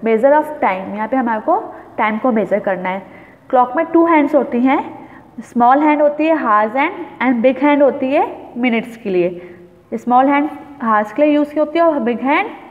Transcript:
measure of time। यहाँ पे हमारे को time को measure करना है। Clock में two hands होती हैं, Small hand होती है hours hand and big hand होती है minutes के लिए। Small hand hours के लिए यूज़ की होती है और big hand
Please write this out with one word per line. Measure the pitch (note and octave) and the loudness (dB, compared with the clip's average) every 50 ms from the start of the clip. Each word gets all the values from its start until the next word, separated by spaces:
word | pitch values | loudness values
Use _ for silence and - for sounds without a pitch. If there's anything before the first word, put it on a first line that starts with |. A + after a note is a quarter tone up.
| - | 0
measure | A3 A3+ A3 A3+ C4+ D4 D4+ | 2 0 4 4 4 4 4
of | D4+ D4+ - - | 2 0 -6 -4
time। | - A3 F#3+ F#3+ F#3+ F#3+ G3 | -2 -2 -2 -4 -6 -10 -8
यहाँ | G#3 A3 A3 | -8 -6 -4
पे | C4 C4 | -2 -2
हमारे | A#3+ A#3+ A3+ G#3+ | -2 -2 -4 -4
को | G#3+ - E4 G#4 A#4 - - - - - - - | -2 -2 -2 -2 -2 -8 -16 -18 -20 -20 -6 -4
time | A3+ G#3+ G#3+ A3 | -2 -2 -2 -2
को | - C4 | -2 0
measure | A#3 A3+ G3+ F3+ F#3+ G#3 G#3 - | 0 0 0 0 -2 -2 -2 -2
करना | F#3+ F3+ F3+ F#3 | -4 -4 -4 -6
है। | F#3 G3 F#3+ - - - - - - _ _ _ | -8 -8 -10 -14 -20 -20 -20 -20 -20 _ _ _
Clock | - B3+ B3 B3 - | 2 2 2 2 0
में | D#4+ E4 D#4+ - | -4 -4 0 2
two | E4 E4 E4 | 2 4 4
hands | E4 D#4 C#4+ C#4 - | 4 2 2 4 2
होती | C#4+ A#3+ - - A#3+ B3 | 0 0 0 -2 0 0
हैं, | C4 C4+ E4+ A4 - - - - - - - - - - - A3+ | 2 0 0 -2 -6 -12 -16 -20 -20 -20 -20 -20 -20 -18 -18 -18
Small | - - A#3 A#3+ A#3+ B3+ C#4+ D4+ | -8 -2 2 4 4 4 4 4
hand | D4+ D4+ D4 | 2 2 4
होती | D4+ D4 D4 D4 D4+ | 2 0 2 0 0
है | D#4+ E4 | 0 0
hours | D4+ C4 B3 G#3+ G#3 G#3+ A3 A3 C4 | 0 0 2 2 2 2 0 0 -2
hand | C#4+ E4 G4 F#4+ E4 - - - A3+ B3 | -2 -2 -4 -8 -14 -14 -8 -4 -2 0
and | C4 A#3+ A3 | 0 2 2
big | C4 C4+ C4+ C#4 | 2 2 4 2
hand | D4 D4 C#4 | 2 4 4
होती | D4 C4+ G#3 F#3 C4 C4 | 4 2 2 0 -4 0
है | C#4 D#4 G4 - F4+ - - - - A#3+ | 0 0 0 0 -4 -12 -16 -14 -8 -2
minutes | A#3+ B3+ A3+ A3+ - - - - | -2 0 0 0 -4 -6 -14 -12
के | - G#3 | -8 -2
लिए। | F#3+ F3+ F3 F3+ F3 F3 - - - - - - - _ _ _ - A3+ | 0 0 0 0 -2 -6 -14 -18 -20 -20 -20 -20 -20 _ _ _ -10 -8
Small | - A#3+ B3 B3 C4 C#4 | -2 2 2 4 4 4
hand | C#4+ C#4+ C#4+ D4+ - - - - - - - | 2 2 0 -2 -6 -10 -18 -20 -14 -8 -4
hours | A3+ G#3+ G#3+ G#3+ G#3+ - | 0 0 0 0 -2 0
के | - D4 | 2 2
लिए | D4+ D4 | 4 4
यूज़ | D4 D4 D4 D4 | 2 0 0 0
की | D4+ | -2
होती | D4+ D4 D4+ E4 | -2 0 0 2
है | E4+ | 2
और | E4 D#4 D4 A3+ A3+ | 2 2 0 -2 -2
big | A#3+ A3+ B3 C4 | -4 -4 -2 0
hand | D4 E4+ G4+ A4+ - - - - | 0 0 0 -4 -8 -14 -20 -20